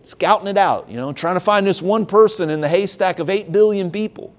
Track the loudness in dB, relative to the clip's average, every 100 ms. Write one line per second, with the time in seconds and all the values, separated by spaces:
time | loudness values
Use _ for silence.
0 | -18 -4 2 2 2 0 2 0 -4 -8
1 | -8 -4 -2 0 2 2 2 0 0 -2
2 | 2 4 4 4 -4 -2 0 0 -2 -2
3 | -2 -2 -2 -2 0 2 4 2 -4 -4
4 | -6 -8 -20